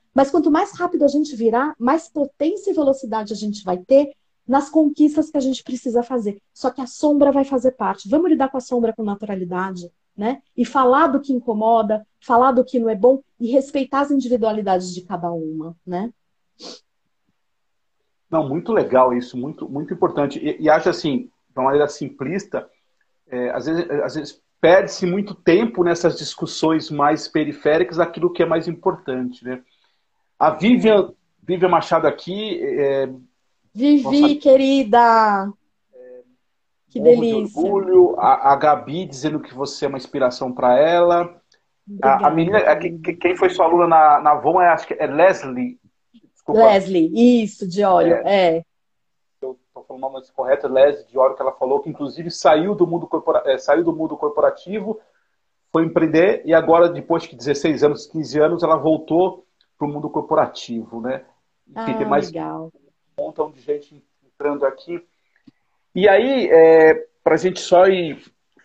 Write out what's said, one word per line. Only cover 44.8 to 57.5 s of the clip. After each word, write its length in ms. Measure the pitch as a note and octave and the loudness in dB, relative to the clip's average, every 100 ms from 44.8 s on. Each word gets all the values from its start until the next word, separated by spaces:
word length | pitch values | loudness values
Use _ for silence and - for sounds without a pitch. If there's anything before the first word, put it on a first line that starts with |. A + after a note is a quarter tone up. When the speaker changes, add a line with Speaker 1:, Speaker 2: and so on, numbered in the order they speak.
| - | -2
Speaker 2:
que 60 | |
é 140 | - D3 | -6 -4
Leslie. 720 | C#3 F#3 F#3+ C3+ B2 B2 - _ _ _ _ _ | 2 4 2 -4 -6 -8 -8 _ _ _ _ _
Desculpa. 320 | _ - G#3+ A3+ | _ -2 4 6
Speaker 1:
Leslie, 800 | G3 F#3 F#3 D#3+ A3 A#3+ A#3+ | 6 2 0 0 4 4 4
isso, 240 | G#3+ - G3 | 0 -6 -8
de 160 | F3 | -2
óleo, 320 | G3+ F3+ E3 E3+ C3+ | 2 2 2 0 0
é. 380 | G3 F3+ E3 - _ _ _ _ _ _ _ | 2 2 0 -6 _ _ _ _ _ _ _
Speaker 2:
Eu 160 | C3 B2+ _ | -14 -14 _
tô 100 | C3 | -20
falando 200 | - C3 | -20 -12
o 80 | C3 | -12
nome 140 | C3+ C3 - | -12 -14 -8
correto, 320 | B2+ C#3+ C3+ | -2 -2 0
Leslie 400 | C3 C#3+ C#3+ - | 2 4 2 -6
de 100 | C3 | 0
óleo, 180 | C3 C3+ | 2 2
que 60 | |
ela 120 | C3 | -6
falou, 260 | - B2+ C#3 | -4 -2 -2
que 100 | D3+ | -4
inclusive 400 | D#3+ C#3+ B2 E3+ | -8 -10 -10 -12
saiu 460 | - F3 D#3 F3+ G#3 | -2 2 2 0 0
do 100 | F3 | -2
mundo 220 | E3+ D#3+ | -2 -6
corpora-, 360 | D#3+ - D3+ D3 | -6 -2 -2 0
é, 120 | C3 | -2
saiu 260 | - D3 E3 | 0 0 0
do 80 | D#3 | -4
mundo 220 | D#3+ D3+ | -6 -6
corporativo, 800 | D3 D3 C#3+ - - G#3 G3 A3 _ _ _ _ _ _ _ | -6 -2 -2 -2 -8 -10 -8 -12 _ _ _ _ _ _ _
foi 140 | D#3+ E3 | -2 -2
empreender 560 | E3+ D#3 D#3 F#3 A3 | 0 0 2 2 0
e 100 | D3 | 2
agora, 360 | E3 D#3+ E3 E3+ | 2 4 4 4
depois 340 | E3+ - E3 | 0 -4 -4
de 120 | - B2 | -4 -10
dezesseis 480 | B2 | -6